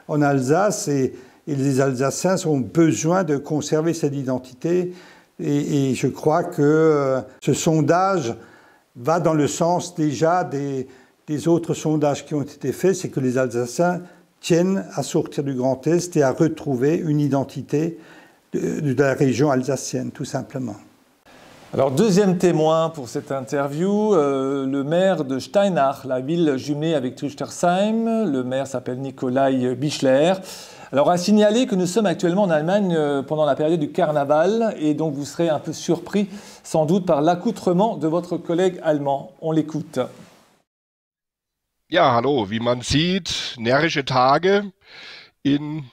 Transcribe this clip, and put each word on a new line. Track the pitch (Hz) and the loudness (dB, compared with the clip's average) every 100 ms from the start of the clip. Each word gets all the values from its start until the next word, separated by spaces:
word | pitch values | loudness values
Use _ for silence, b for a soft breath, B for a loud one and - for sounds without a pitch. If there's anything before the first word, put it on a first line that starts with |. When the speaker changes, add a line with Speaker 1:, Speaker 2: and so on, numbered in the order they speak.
| - | -6
Speaker 1:
en | 156 | 0
Alsace. | 147 139 127 160 208 - - | 2 2 2 2 2 -2 -2
Et, | 143 127 B B B - | 0 -2 B B B -8
et | 143 | -2
les | 139 131 | 0 2
Alsaciens | 139 127 135 - 180 185 156 | 0 0 -2 0 0 0 0
ont | 143 | -2
besoin | 110 160 165 - 156 185 165 | 0 2 2 2 0 0 0
de | 143 | -2
conserver | 139 151 - 156 165 | -2 -4 0 0 0
cette | 160 147 139 | 0 -2 -2
identité. | 131 127 - - 165 180 180 B B B B - | -4 -6 -8 -8 -2 -2 -2 B B B B -8
Et, | 160 143 147 147 135 | -2 -2 0 0 0
et | |
je | 120 139 | 0 -2
crois | - 156 160 160 | -2 0 0 0
que, | - | 2
euh, | 147 156 160 147 139 131 123 B | 4 6 4 4 2 -2 -4 B
ce | - | -2
sondage | 131 - 160 151 165 190 190 117 117 B B B B _ 127 | 0 2 2 4 2 2 0 -2 -6 B B B B _ -8
va | 120 170 | -2 0
dans | 165 | 2
le | 156 139 | 2 2
sens | - 170 175 - | 0 0 0 -4
déjà | - 151 120 160 180 160 | -4 -2 0 2 2 0
des, | 139 143 135 127 B B _ - | -4 -4 -6 -8 B B _ -8
des | 147 160 | -4 2
autres | 170 - | 2 0
sondages | 151 160 156 147 139 - | -4 -2 0 0 -2 -4
qui | |
ont | 151 | -6
été | 135 - 135 | -6 -6 -8
faits, | 117 180 190 | -2 0 0
c'est | 127 | -4
que | 143 | -4
les | 131 123 | -2 0
Alsaciens | 131 117 123 - 175 175 180 B _ _ | 0 -2 -4 0 0 0 -6 B _ _
tiennent | - 170 185 190 185 - | 0 2 2 0 -4 -6
à | |
sortir | 131 175 151 - | -2 -2 -2 -4
du | 139 | -4
Grand | 127 127 127 156 | -2 -2 -2 0
Est | 170 175 156 | 0 0 2
et | |
à | 135 | 2
retrouver | 123 160 160 - 123 135 165 | 2 0 0 -4 0 0 0
une | 165 147 | 0 0
identité | 147 139 131 143 110 143 165 165 B B B B _ | 2 0 -2 -8 -4 -2 -2 -6 B B B B _
de, | - - 120 | -6 -4 -2
de | 147 123 | 0 2
la | 143 | 2
région | 131 139 113 151 | 2 2 2 2
alsacienne, | 127 127 135 - 131 123 | 2 0 -4 -4 -6 -6
tout | - 135 | -8 -8
simplement. | 139 - 135 123 101 - _ _ _ B B B B B | -8 -8 -10 -10 -10 -16 _ _ _ B B B B B
Speaker 2:
Alors, | - 135 | 0 2
deuxième | 131 220 185 202 180 | 4 4 4 4 4
témoin | 180 156 156 160 135 | 4 4 4 2 0
pour | - 123 | -4 -10
cette | 147 139 | -8 -6
interview, | 135 127 147 139 147 185 208 214 190 | -6 -4 -2 -2 -2 0 0 2 4
euh, | 143 135 135 139 135 | 4 0 -2 -2 -2
le | 139 | -2
maire | 135 170 190 170 | 0 2 2 2
de | 139 131 | -2 -6
Steinach, | - 202 202 165 135 139 | -2 0 2 2 0 -2
la | 131 127 | -4 -6
ville | 131 170 160 131 | -2 0 2 0
jumelée | 123 147 160 156 | -2 -2 0 0
avec | 127 127 | -2 -6
Trüchtersheim. | 143 - 131 - 175 180 214 226 226 220 208 | -8 -8 -10 -2 0 2 0 0 0 0 0
Le | 135 | -2
maire | 127 131 135 | -2 -4 -4
s'appelle | 123 123 127 | -6 -6 -8
Nikolai | 135 131 131 127 135 131 123 123 | -8 -6 -2 2 2 2 0 -2
Bichler. | 147 - 131 131 160 190 B B B B B | -4 0 4 4 4 2 B B B B B
Alors, | 131 143 | 2 4
à | 175 | 2
signaler | 180 208 208 214 262 | 4 4 6 4 2
que | 190 | 0
nous | 180 | 0
sommes | 226 202 | 0 0
actuellement | - 175 180 | 0 0 2
en | 202 | 2
Allemagne, | 156 160 202 190 165 | 2 2 0 2 2
euh, | 147 139 | 0 0
pendant | 131 156 151 | -2 0 0
la | 131 | 2
période | 156 170 | 0 0
du | 147 | -2
carnaval, | - 165 - 131 151 175 226 226 - | 0 0 0 2 2 2 2 0 0
et | 151 147 | -2 0
donc | 160 | -2
vous | 139 139 | -4 -6
serez | - 170 | -2 0
un | 143 | -2
peu | 147 | -4
surpris, | - - 160 - 196 202 202 B B | -6 -2 -2 -2 -2 -2 -6 B B
sans | - 165 151 | -4 0 2
doute, | 190 180 | 2 2
par | 151 | 2
l'accoutrement | 156 175 233 214 - 175 220 170 | 2 0 -2 -2 0 2 2 0
de | 156 | -2
votre | 170 175 170 | -2 -4 -6
collègue | 175 170 185 175 | -2 0 0 0
allemand. | 160 151 139 139 - - | -2 0 0 -4 -6 -10
On | 160 | -4
l'écoute. | 160 151 151 - 127 120 - - - _ _ _ _ _ _ _ _ _ _ _ _ _ _ _ | -4 -4 -8 -6 -6 -6 -10 -20 -20 _ _ _ _ _ _ _ _ _ _ _ _ _ _ _
Speaker 3:
Ja, | 165 156 120 | 4 4 4
hallo. | 123 143 98 | 2 0 0
Wie | 110 | -2
man | 120 123 | 0 -2
sieht, | 120 143 175 190 165 - - - | 0 0 0 -2 -4 -6 -8 -6
närrische | 113 135 160 143 | 0 2 2 -2
Tage | 131 131 127 147 180 202 202 - B B B B B _ | -2 2 4 4 2 0 0 -10 B B B B B _
in | 143 143 147 156 127 | -2 0 -2 -10 -12